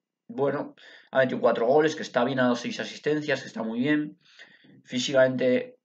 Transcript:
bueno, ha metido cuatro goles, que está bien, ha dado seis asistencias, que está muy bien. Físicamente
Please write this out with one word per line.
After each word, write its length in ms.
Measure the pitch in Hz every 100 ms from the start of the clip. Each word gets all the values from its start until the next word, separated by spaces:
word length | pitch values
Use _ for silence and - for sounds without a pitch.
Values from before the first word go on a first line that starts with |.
| _ _ -
bueno, 480 | 123 - - - - - - _
ha 80 | 131
metido 200 | 127 127
cuatro 260 | 120 110 113
goles, 300 | 147 156 151
que 80 |
está 220 | - 127 123
bien, 140 | 131
ha 40 |
dado 140 | 123 120
seis 240 | 120 107
asistencias, 600 | 107 - 147 151 147 131
que 60 | -
está 160 | 110
muy 160 | 110 117
bien. 400 | 143 151 151 - _ - - _ - -
Físicamente 920 | - 123 135 135 131 127 127 123 - -